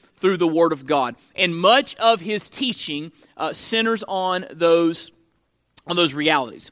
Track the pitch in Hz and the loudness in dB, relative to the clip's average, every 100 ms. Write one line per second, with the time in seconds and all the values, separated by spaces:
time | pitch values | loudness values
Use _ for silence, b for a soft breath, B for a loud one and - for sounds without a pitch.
0 | b _ 190 175 170 160 165 147 135 143 | b _ 0 2 2 2 2 0 -2 0
1 | 123 156 b - 185 170 185 262 - - | 0 -6 b -4 -2 2 4 4 2 0
2 | 226 220 170 208 - - 254 - - 147 | 2 2 -2 -6 -6 -6 -6 -6 -8 -8
3 | 156 - b b 151 - - 226 226 226 | -10 -16 b b -8 -6 -2 0 0 -2
4 | - 190 185 180 185 165 170 165 165 165 | -4 -4 -2 -2 -6 0 4 4 4 -2
5 | - _ _ _ _ _ _ - - 175 | -8 _ _ _ _ _ _ -14 -6 0
6 | 165 147 151 147 120 69 - | 0 0 0 0 -2 -10 -20